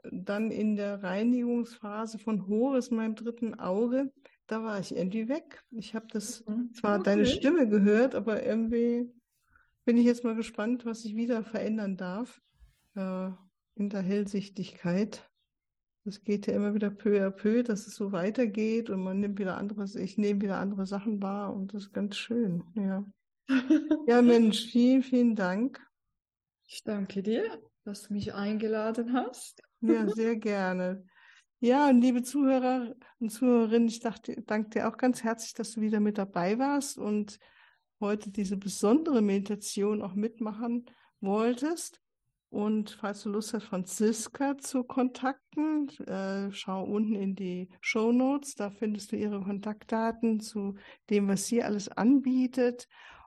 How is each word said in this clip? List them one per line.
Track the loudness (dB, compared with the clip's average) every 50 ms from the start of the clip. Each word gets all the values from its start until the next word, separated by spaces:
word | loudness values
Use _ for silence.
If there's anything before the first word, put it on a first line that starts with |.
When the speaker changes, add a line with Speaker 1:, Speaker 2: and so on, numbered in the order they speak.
| -14 -12
Speaker 1:
dann | -10 -8 -6 -4 -2 -2 -2 -2
in | -2 -2 0 0 0
der | 0 -2 -4 -4 -6 -4
Reinigungsphase | -4 -2 0 2 2 2 2 2 0 0 -2 -2 -4 -8 -12 -12 -10 -8 -6 -8 -8 -8 -8
von | -4 -4 -2 -2 -2 0
Horus, | 0 2 2 2 2 0 0 0
meinem | -2 -2 -2 -2 -4
dritten | -6 -6 -8 -6 -6 -6 -6 -6 -6
Auge, | -4 -2 0 0 0 2 2 0 0 -2 -6 _ -20 -20 _ _ _ -8
da | -6 -6 -4
war | -4 -6 -6
ich | -6 -6 -4
irgendwie | -4 -2 -2 -2 -2 -2 -2
weg. | -4 -4 -6 -10 -18 -20 -20 _
Ich | -14 -14 -10 -8 -8
hab | -10 -8 -6
das | -6 -6 -6 -6 -10 -10 -8 -6
Speaker 2:
Mhm. | -4 -4 -4 -4 -6
Speaker 1:
zwar | -2 0 2 2 2 4
deine | 4 4 6 6
Speaker 2:
Okay. | 4
Speaker 1:
Stimme | 4 4 4 4 4 6 6 6
gehört, | 6 6 6 6 6 6 6 4 2
aber | 0 -2 -2 -2 -2 0
irgendwie | 0 0 0 0 0 0 2 2 2 2 0 -2 -4 -8 _ _ _ _ _ _ _ _ _ _ _ _ _ _
bin | 4 6 6
ich | 6
jetzt | 6 4 4 0
mal | -2 -2
gespannt, | -4 -6 -6 -6 -4 -2 -2 -2 -2 -4
was | -6 -8 -8 -8
ich | -6 -4
wieder | -2 -2 0 0 -2 -2
verändern | -4 -6 -4 -2 -2 -2 -2 -2 -4 -4 -4
darf, | -6 -6 -6 -6 -8 -8 -12 _ _ _ _ _ -20 -20 _ _ _ _ _
äh, | -6 -6 -4 -4 -4 -6 -6 -8 -12 _ _ _ _ _ _ _
in | -6 -4 -4
der | -2 -2
Hellsichtigkeit. | -2 0 0 0 -2 -2 -4 -4 -6 -6 -8 -10 -10 -10 -10 -6 -2 0 0 0 0 -2 -4 -10 -18 _ _ _ _ _ _ _ _ _ _ _ _ _ _ _ -12
Das | -12 -12 -8 _
geht | -2 -2 -2 -2 -2
ja | 0
immer | 0 0 0 0
wieder | 0 -2 -2
peu | -4 -2 0 2 2 4 2 0
à |
peu, | -2 -2 0 2 2 2 2
dass | 0 -2 -4 -6
es | -8 -8
so | -6 -6 -4 -2
weitergeht | -2 -2 0 0 0 0 0 0 0 0 0 0 0 -2 -2
und | -4 -4 -2
man | -2 -2 0
nimmt | 0 0 -2 -2
wieder | -2 -2 -2 -4
andere, | -4 -6 -4 -6 -6 -6 -6 -6
ich | -6 -4 0 0
nehme | 2 2 2 2
wieder | 0 0 0 -2
andere | -2 -2 -2 -2 -4
Sachen | -4 -4 -4 -2 -2 -2 -2
wahr | -2 -4 -4 -4 -4 -6 -6
und | -6 -6 -6 -8
das | -10 -12
ist | -8
ganz | -6 -4 -4 -4 -4
schön, | -6 -6 -4 -2 0 0 0 0 -2 -4 -6 -4
ja. | -2 -2 -2 -2 -2 -4 -8 -12 _ _ _ _ _ _ 0
Speaker 2:
<laughs> | 0 2 4 4 2 2 2 0 -2 0 2 4
Speaker 1:
Ja, | 6 6
Mensch, | 8 8 8 8 6 4 4 0 -2 0
vielen, | 2 4 6 6 6 4 4
vielen | 2 2 4 4 4 4
Dank. | 2 0 0 0 0 -2 -2 -4 -8 -16 _ _ _ _ _ _ _ _ _ _ _ _ _ _ _ _
Speaker 2:
Ich | _ -18 -12 -8
danke | -6 -4 -4 -4 -4 -4 -4
dir, | -2 0 0 0 0 -2 -6 -10 -16 _ _ _ _
dass | -14 -12 -12 -10
du | -6 -6
mich | -4 -4 -4 -4
eingeladen | -4 -2 -2 -2 -2 -2 -2 -2 -2 -2 -2 -2 -2 -2 0
hast. | 0 0 0 -2 -6 -10 -14 -18 -18 -20 -20 _ _ _
Speaker 1:
Ja, | 2 4 4 4 4 2
Speaker 2:
<laughs> | 0
Speaker 1:
sehr | 0 0 0 0 0
gerne. | -2 -2 0 0 0 0 -2 -2 -2 -2 -4 -6 -10 _ _ _ -20 -20 -20 _ _ _ _ _
Ja, | 2 4 6 6 6 8
und | 8 8
liebe | 8 6 4 2 0
Zuhörer | -2 0 2 4 4 4 4 4 2 0 0 -2 -4 -8 -12 -18 -20 _ -6
und | -6 -6
Zuhörerinnen, | -2 2 4 6 6 6 6 4 4 4 4 4
ich | 0 -2
dachte, | -4 -6 -6 -6 -10 -10 -10 -8 -4
danke | -2 -2 -2 -2 -2
dir | -2 -2 -2 -2
auch | 0
ganz | 2 2 2 2 2 0
herzlich, | -2 -2 -2 -6 -8 -8
dass | -8 -8 -6 -4
du | -2
wieder | 0 2 2 4
mit | 2 2 2 0
dabei | -2 -2 -2 0 0 0 2 2
warst | 0 0 0 0 -2 -4 -6 -6
und | -4 -2 0 -2 -2 -4 -8 -16 _ _ _ _ _ _ _ _ _ _ _ _
heute | -2 -2 -2 -2 -4 -6
diese | -6 -4 -2 -2 -4
besondere | -4 -4 -6 -2 0 4 4 4 4 4 2 2 2
Meditation | 2 2 2 0 -2 -2 -6 -6 -8 -6 -4 -2 0 0 0 -2
auch | -4 -6 -4
mitmachen | -4 -4 -4 -4 -6 -8 -8 -6 -6 -4 -4 -4 -4 -6 -8 -16 _ _ _ _ _
wolltest. | -4 0 0 2 2 0 0 0 -2 -4 -4 -4 -6 -10 -14 _ _ _ _ _ _ _ _ _ _ _
Und | -6 -2 -2 0 0 0 -2 -4
falls | -8 -8 -8 -8 -8 -6 -6
du | -4
Lust | -4 -4 -4 -4 -6
hast, | -6 -6
Franziska | -6 -6 -6 -6 -6 -2 0 2 2 0 0 -6 -10 -6 -4 -2 -2 -2 -4
zu | -6 -4 -4 -4 -4
kontakten, | -2 0 0 0 0 0 -2 -4 -4 -4 -6 _ _ -4 -2 -2 0 0 -2 -2 -4 -8 -12 -10
äh, | -8 -6 -4 -4 -4 -4 -4 -4 -6
schau | -8 -8 -6 -6 -6 -4 -4
unten | -2 -2 0 0 0 0
in | -2 -2 -2 -4
die | -4 -4 -6 -6 -6 -8 -10 -14 _
Shownotes, | -6 -2 0 2 2 4 4 4 4 2 0 0 -4 -6 -8
da | -6 -6 -6
findest | -6 -4 -4 -4 -4 -4 -6 -6
du | -4 -2
ihre | -2 -2 -2 -4
Kontaktdaten | -4 -4 -6 -4 -6 -6 -8 -10 -6 -4 -2 0 0 -2 -2 0 0 0 0 0
zu | -2 -6 -6 -6 -4 -6 -6 -8 -14 -20 -20 -16 _ 0
dem, | 2 2 4 2
was | 2 0 0 0
sie | 0 0
alles | 0 0 -2 -4 -4 -6
anbietet | -2 2 4 6 6 6 4 2 2 2 2 2 2 2 2 2 0 -2 -8 -20 _ -20 -20 -20 -20 -20 -20